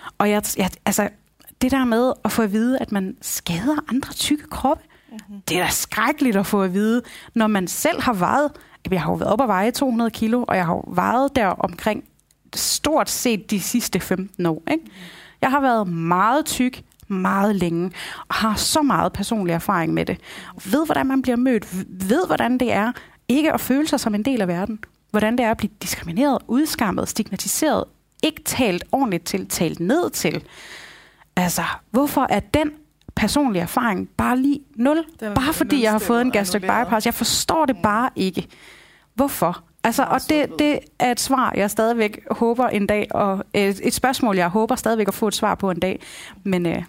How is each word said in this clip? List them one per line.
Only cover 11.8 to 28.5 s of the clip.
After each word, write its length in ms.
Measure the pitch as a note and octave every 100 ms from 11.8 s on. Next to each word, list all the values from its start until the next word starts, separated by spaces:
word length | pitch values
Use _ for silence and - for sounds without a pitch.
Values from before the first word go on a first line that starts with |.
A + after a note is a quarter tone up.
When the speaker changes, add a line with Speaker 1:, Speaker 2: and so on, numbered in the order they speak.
| A3 G#3 - _ _ _ _
Speaker 1:
stort 560 | - - - D4 D4+ G3+
set 400 | - B3+ G#3+ -
de 100 | G3+
sidste 400 | - B3 - F#3
femten 460 | - F#3 F#3+ - F3
år, 160 | D#3 -
ikke? 140 | D#4+ - F#3 F3 - - -
Jeg 80 | C4
har 100 | C#4+
været 280 | C4+ A3+ F#3+
meget 560 | E3 E3 F3+ G#3 C#4 D4+
tyk, 360 | - B3 - - _ -
meget 480 | F#3+ F#3+ G3 G3+ G3
længe, 340 | F3 E3+ F#3 - - - -
og 60 |
har 200 | - A3
så 280 | G#3 - D#4
meget 300 | C#4+ E3+ F3+
personlig 400 | - G3+ A3+ F3
erfaring 420 | E3 - F#3 D#3+
med 120 | E3 E3
det. 140 | F#3+ - - - -
Ved, 220 | G3 C4+ D#4
hvordan 200 | - C4+
man 160 | C4+
bliver 140 | B3+ A#3+
mødt, 300 | B3+ A3+ - F3+ - F#3 F#3+
ved, 180 | D4 F4+
hvordan 320 | - A#3 B3+
det 140 | A#3+
er 200 | G3 A3 - - - -
ikke 240 | C4 D#4
at 80 | A#3
føle 280 | - C4+ D#4
sig 120 | C#4+
som 140 | A#3
en 80 | G#3
del 180 | G#3+ B3+
af 80 | F3+
verden. 300 | F3 G#3 G#3+ - _ _
Hvordan 280 | G#3+ G#3+ A#3+
det 80 | A3+
er 40 |
at 60 | A3+
blive 140 | G#3 -
diskrimineret, 560 | F3+ - E3+ E3 C#4+ B3 -
udskammet, 600 | B3 D#4 - A3+ - -
stigmatiseret, 760 | - G#3+ F#3+ - - D#4 G3 - _ _ _
ikke 200 | D#4 D4+
talt 400 | -